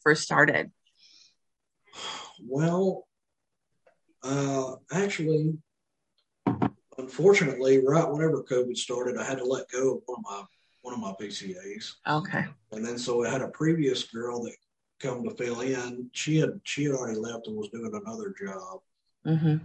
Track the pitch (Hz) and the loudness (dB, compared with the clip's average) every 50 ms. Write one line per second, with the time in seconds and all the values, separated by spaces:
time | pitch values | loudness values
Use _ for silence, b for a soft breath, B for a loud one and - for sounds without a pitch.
0 | - 151 156 156 - - 156 147 147 147 143 78 - - - _ _ _ _ b | 4 4 4 4 4 2 4 6 6 6 6 2 0 -2 -8 _ _ _ _ b
1 | b b b b b b b b _ _ _ _ _ _ _ _ _ _ B B | b b b b b b b b _ _ _ _ _ _ _ _ _ _ B B
2 | B B B B B B B B - 117 131 139 156 170 170 180 190 190 180 - | B B B B B B B B -10 -4 0 2 2 4 4 4 2 2 0 -2
3 | - _ _ _ _ _ _ _ _ _ _ _ _ _ _ _ _ _ _ _ | -6 _ _ _ _ _ _ _ _ _ _ _ _ _ _ _ _ _ _ _
4 | _ _ _ _ - 127 139 143 143 139 139 135 131 127 - - _ - - 180 | _ _ _ _ -6 -2 -2 0 0 0 0 -2 -2 -4 -6 -12 _ -4 -2 0
5 | 202 202 196 - 160 151 156 156 151 156 160 156 - _ _ _ _ _ _ _ | 0 0 0 0 0 2 2 2 2 0 -2 -4 -8 _ _ _ _ _ _ _
6 | _ _ _ _ _ _ _ _ - - - - - - - _ _ _ - - | _ _ _ _ _ _ _ _ 0 0 0 2 0 -2 -2 _ _ _ -14 -14
7 | 131 131 - - 151 196 202 190 175 139 131 123 131 131 135 135 131 131 147 165 | -12 -8 0 6 8 8 8 8 6 2 0 2 6 6 8 8 8 6 6 6
8 | 170 143 143 151 160 160 143 123 - - 131 123 123 123 117 110 - - 123 120 | 4 2 2 2 2 2 2 2 0 0 2 2 2 0 -2 -4 -4 -4 -4 -2
9 | 123 123 - 113 113 135 135 127 123 127 135 123 - - - 127 135 131 117 113 | -2 -2 -2 -2 -2 -4 -4 -2 -2 -2 -2 -2 -4 -4 -4 0 0 0 0 0
10 | - - 123 117 110 104 101 101 98 - _ _ _ _ _ _ - 123 - 113 | -4 -8 -10 -8 -8 -8 -10 -10 -12 -14 _ _ _ _ _ _ -14 -10 -8 -6
11 | 98 98 98 - 107 101 - - 101 95 90 90 95 98 101 110 113 - - - | -6 -6 -8 -8 -10 -10 -10 -8 -8 -10 -10 -10 -10 -12 -12 -12 -12 -14 -14 -8
12 | - - 147 156 190 190 175 - - - - _ _ _ 107 107 110 120 120 120 | -4 -2 -2 0 -2 -2 -4 -4 -4 -4 -8 _ _ _ -10 -6 -6 -6 -6 -4
13 | - 131 120 120 120 - 135 131 113 - - - 151 160 165 160 147 131 123 - | -4 -2 0 0 0 0 0 -2 -4 -4 -4 0 2 2 4 4 2 2 2 0
14 | - - - 113 - 120 120 120 113 110 - - _ _ _ _ _ _ _ - | -2 -8 -8 -8 -6 -6 -6 -6 -6 -8 -10 -14 _ _ _ _ _ _ _ -8
15 | - 139 123 120 117 110 107 - 123 120 117 120 127 135 135 127 123 120 120 123 | -6 -6 -4 -4 -6 -6 -6 -4 -4 -4 -4 -4 -2 -2 -2 -2 -4 -6 -8 -10
16 | 127 - - - - 151 156 156 147 - - - - - - 147 143 147 135 127 | -10 -10 -10 -6 -2 2 2 4 4 2 0 -4 -8 -6 -4 -2 0 0 0 0
17 | 123 117 110 107 110 117 117 113 - 110 107 107 104 101 - 113 113 110 104 104 | -2 -4 -4 -4 -4 -6 -8 -8 -10 -8 -8 -8 -8 -8 -8 -8 -8 -8 -8 -8
18 | 101 107 - 220 214 196 95 - 98 - 190 190 185 185 190 190 - _ _ _ | -8 -8 -10 -8 -8 -10 -10 -10 -10 -10 -10 -10 -12 -12 -14 -16 -18 _ _ _
19 | _ _ _ _ - - 160 160 160 156 151 156 - | _ _ _ _ -4 -2 0 2 2 2 2 0 -2